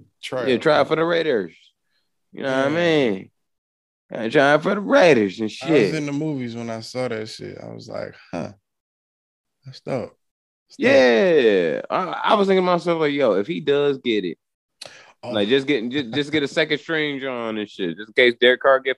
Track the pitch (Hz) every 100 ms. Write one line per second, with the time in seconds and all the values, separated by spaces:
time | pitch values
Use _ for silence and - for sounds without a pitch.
0 | - _ - 127 123 120 160 147 131 156
1 | 165 170 156 120 87 - _ _ _ _
2 | _ _ _ - 135 131 139 160 170 156
3 | 123 95 - _ _ _ _ _ _ _
4 | - - 113 143 139 151 165 208 190 269
5 | 175 127 101 95 110 - 131 151 98 156
6 | 143 143 156 139 120 117 117 113 110 127
7 | 127 110 107 - 107 - 113 113 110 -
8 | - - - 85 - 101 _ _ _ _
9 | _ _ _ _ _ _ 131 131 - 135
10 | 104 _ _ _ _ _ _ - 254 277
11 | 254 226 190 156 117 98 85 60 - 151
12 | 180 - - 214 196 190 180 175 170 165
13 | 151 143 127 95 107 175 143 143 143 135
14 | 123 107 90 - _ _ _ - - -
15 | - _ 120 110 101 139 135 139 120 139
16 | 120 131 143 151 139 - 156 147 - 160
17 | 151 135 135 123 113 110 104 - 90 82
18 | 110 120 123 117 123 127 135 135 131